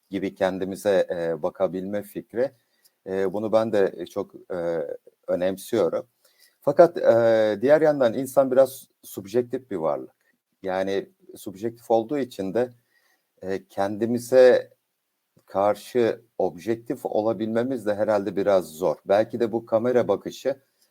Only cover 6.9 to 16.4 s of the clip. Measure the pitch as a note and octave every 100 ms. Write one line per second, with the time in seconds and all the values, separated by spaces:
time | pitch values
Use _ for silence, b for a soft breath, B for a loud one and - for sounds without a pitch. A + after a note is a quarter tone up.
6.9 | - - A#2 A2+ A2 G#2+ G#2 B2 D3+ D#3
7.9 | D3 A#2+ A#2 C3 C#3+ C3+ B2+ C3 - -
8.9 | _ - - G2 A2+ B2 C3 - F#2+ D#2
9.9 | C#2 B1+ _ _ _ _ _ F#2+ F#2 F#2+
10.9 | G2 F#2 _ - - - F#2 A#2 A#2 -
11.9 | A2+ A2+ D3 B2 - F#2+ G2+ B2 - _
12.9 | _ _ _ _ _ F#2 F#2+ F#2 - G2
13.9 | G#2 A2+ A#2+ A#2+ C3 B2+ A#2 - _ _
14.9 | _ _ _ _ _ _ F#2+ G2+ G#2 -
15.9 | B2 A2+ - - -